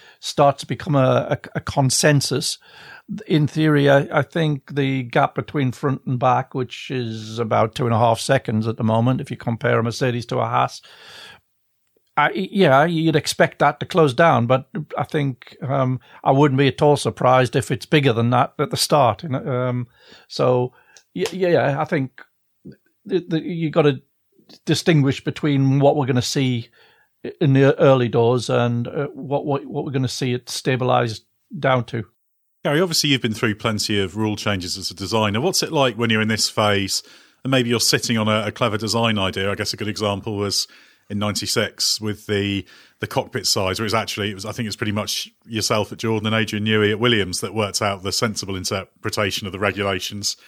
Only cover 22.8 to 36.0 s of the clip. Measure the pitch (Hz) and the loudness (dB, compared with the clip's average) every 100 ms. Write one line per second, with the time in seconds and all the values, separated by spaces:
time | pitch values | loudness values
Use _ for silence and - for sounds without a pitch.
22.8 | _ _ 202 185 175 160 156 170 156 165 | _ _ -4 -4 -2 -4 -4 -4 -2 2
23.8 | 147 131 _ _ _ _ _ - - 156 | 2 2 _ _ _ _ _ -8 -4 0
24.8 | - 156 135 - 156 - 156 139 135 139 | 4 4 4 0 -6 -4 0 2 2 4
25.8 | 139 151 127 123 - 143 131 120 - _ | 4 4 0 0 0 0 0 -2 -6 _
26.8 | _ _ _ _ 123 - 151 135 135 - | _ _ _ _ -10 0 4 6 6 6
27.8 | 147 131 120 120 117 127 120 123 120 120 | 6 6 4 2 2 2 0 0 0 -2
28.8 | 120 - 143 - 131 143 151 139 247 143 | -4 -6 -6 -8 -4 -4 -2 -4 -4 -8
29.8 | 156 131 127 - 131 123 - - - 127 | -4 -2 -2 -2 -4 -4 -6 -6 -2 0
30.8 | 127 123 120 107 _ _ - 196 135 127 | 2 2 0 -6 _ _ -16 -2 0 0
31.8 | 117 117 98 _ _ _ _ _ 165 147 | -2 -8 -10 _ _ _ _ _ 0 0
32.8 | 180 156 151 131 117 104 113 101 120 104 | 0 0 0 0 0 0 -2 0 -2 -2
33.8 | - 101 95 104 110 104 107 98 87 98 | -2 -2 -2 -2 -4 -2 -2 -2 -4 -8
34.8 | 90 95 95 110 107 107 175 - - 151 | -8 -8 -2 0 0 0 0 -2 0 0
35.8 | 131 107 | 0 0